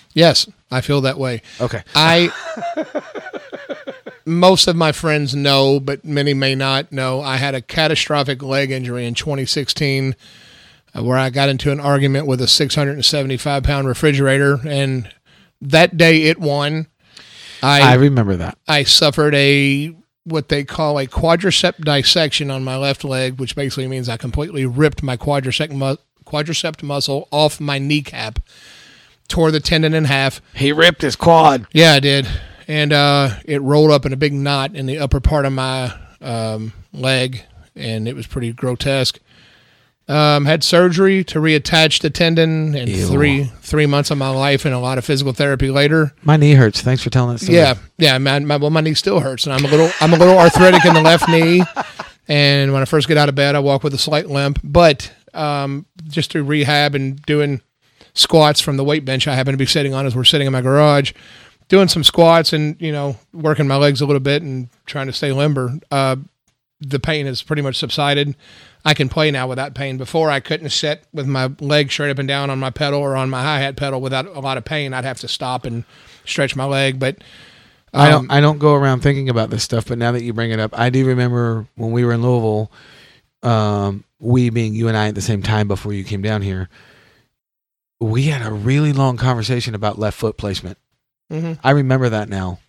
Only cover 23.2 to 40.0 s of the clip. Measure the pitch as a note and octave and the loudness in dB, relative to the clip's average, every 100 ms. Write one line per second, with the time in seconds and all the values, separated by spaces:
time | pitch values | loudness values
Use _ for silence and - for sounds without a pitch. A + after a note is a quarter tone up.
23.2 | B2+ B2+ B2+ - C#3 C3+ C3 C3 B2 A2+ | -4 -6 -8 -6 -6 -6 -8 -6 -8 -8
24.2 | C3 D3 D3 D3 C3 B2 D3+ - C3+ B2 | -6 -6 -6 -4 -4 2 0 0 -6 -4
25.2 | - C#3+ C3 - D3+ C#3 C3+ C3+ _ _ | -2 -2 -2 -4 -6 -4 -4 -6 _ _
26.2 | _ D3 D3+ D#3 E3 D3+ D3 C#3+ C3+ C#3 | _ -6 -4 -6 -6 -8 -8 -6 -4 -6
27.2 | - D3 D3+ - D3 C#3 C#3 D3+ C#3 B2 | -2 2 2 0 -6 -4 -2 -2 -4 -10
28.2 | A2 - - _ - - - - _ _ | -10 -10 -12 _ -20 -20 -20 -20 _ _
29.2 | - E3+ D#3+ D#3 - D#3+ D#3+ D#3+ D3+ C#3 | -6 0 0 0 0 0 2 0 0 0
30.2 | C3+ - _ - C#3 D3+ E3+ - D3 - | 0 -4 _ -2 0 4 4 2 -2 2
31.2 | E3 E3 D#3+ C3+ - D#3 E3 C#3+ C#3 C#3 | 4 6 6 2 0 4 6 6 4 0
32.2 | C3+ - - - - D3+ D3 D3 C#3+ C#3+ | -2 -6 -10 -18 -6 -2 0 2 4 2
33.2 | C#3 G2+ - C#3+ C#3 D3 D#3 D3 C3 C3 | 0 -4 -6 -4 2 4 6 4 2 -2
34.2 | D3+ C#3+ C#3 C#3+ C#3 E3 C3 D3+ C#3 C#3 | -2 -2 -2 -2 -4 -6 -6 -4 -2 0
35.2 | - D3 C#3 C3+ C3 C3 B2+ - - _ | 2 2 0 -2 -4 -4 -6 -10 -18 _
36.2 | C3+ A#2 A2 A2 A2 - - C#3+ C3 C3 | -10 -6 -6 -6 -10 -14 -18 -6 -2 -2
37.2 | C3 B2 - - - - A#2 A2+ A2+ C3+ | -2 -8 -16 -20 -20 -14 -8 -6 -6 -8
38.2 | A2 C3+ A#2 A#2 B2+ B2 C#3+ C3+ B2+ - | -10 -8 -8 -6 -6 -4 -2 -2 -2 -6
39.2 | _ _ _ _ _ _ _ _ | _ _ _ _ _ _ _ _